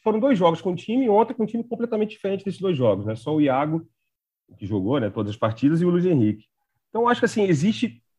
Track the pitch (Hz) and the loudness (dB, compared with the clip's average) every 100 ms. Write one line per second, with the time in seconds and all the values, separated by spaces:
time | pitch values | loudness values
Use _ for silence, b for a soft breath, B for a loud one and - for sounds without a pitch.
0 | - 214 262 220 175 165 190 180 - 240 | -2 0 2 4 2 2 -2 -6 -4 -2
1 | 262 208 226 - 214 233 233 226 240 220 | 2 4 2 -2 -4 -4 -6 -6 -4 -2
2 | 214 - 196 196 196 180 190 156 120 98 | -4 -6 -6 -6 -6 -4 -2 0 2 0
3 | 104 110 - 156 147 131 151 160 160 _ | -2 -8 -4 0 2 2 0 -4 -8 _
4 | _ _ _ _ _ - 95 104 92 143 | _ _ _ _ _ -14 -4 -2 0 -2
5 | 107 110 107 104 113 110 139 165 175 175 | -2 -4 -6 -4 -4 0 2 2 2 2
6 | 175 151 107 107 - _ _ _ _ 214 | 2 2 2 -2 -10 _ _ _ _ -2
7 | 240 240 240 - 196 156 180 214 233 - | 0 2 0 2 2 2 2 0 -4 -6
8 | _ | _